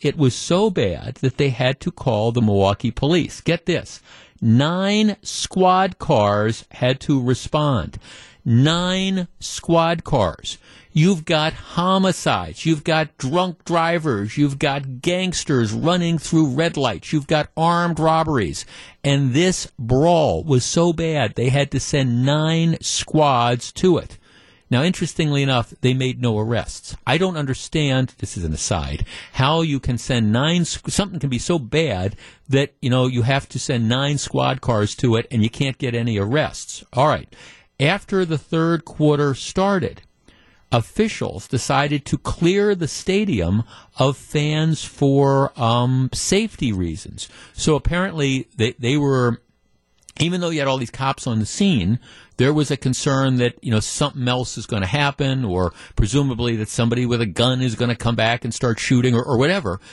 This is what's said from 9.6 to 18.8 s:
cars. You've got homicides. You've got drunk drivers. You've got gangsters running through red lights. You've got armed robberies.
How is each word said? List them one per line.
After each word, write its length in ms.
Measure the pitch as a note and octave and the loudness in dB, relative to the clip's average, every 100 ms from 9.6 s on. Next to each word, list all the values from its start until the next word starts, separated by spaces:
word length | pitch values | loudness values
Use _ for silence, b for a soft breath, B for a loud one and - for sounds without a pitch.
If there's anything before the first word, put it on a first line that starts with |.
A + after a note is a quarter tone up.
| - E3+ E3 E3+ | 0 2 2 0
cars. 540 | - C#3 F#2 - - - B B B | 0 0 0 -2 -10 -14 B B B
You've 340 | D#3+ E3 F#3+ D#3 | 2 2 2 0
got 280 | D#3+ D#3 | 0 0
homicides. 1120 | - - - F3+ F#3+ F#3+ E3+ - A2 E2+ - D#3+ | -4 -8 -4 0 2 2 0 0 -2 -4 -6 -2
You've 180 | D#3 | 0
got 340 | D3+ D#3+ D#3 - | 0 -2 -2 -4
drunk 460 | C3+ D#3+ F#3 E3 | -2 0 -2 -4
drivers. 760 | - E3+ E3 E3+ D#3 A2 G2+ B2 | -4 0 0 0 0 -2 -2 0
You've 220 | C#3+ C#3 | 0 0
got 420 | D3+ C#3 C3+ B2 | -2 -2 -6 -6
gangsters 720 | E3+ F3+ F#3 - - C3+ A2+ | -2 -2 -2 -4 0 0 2
running 480 | A2+ C#3 F3+ E3+ E3 | 0 0 2 0 -2
through 340 | - D#3+ D#3 | 0 2 2
red 220 | B2+ E3 D#3 | 2 -2 0
lights. 340 | C3+ F2 - | -2 -2 -4
You've 140 | D#3 C#3+ | -4 0
got 220 | D#3 D3 - | -2 -2 0
armed 420 | D#3+ F3 F3 D#3 | 2 2 0 0
robberies. 680 | D#3+ D#3+ D#3+ C#3+ F2+ C#2+ - B | 2 2 2 0 0 -4 -12 B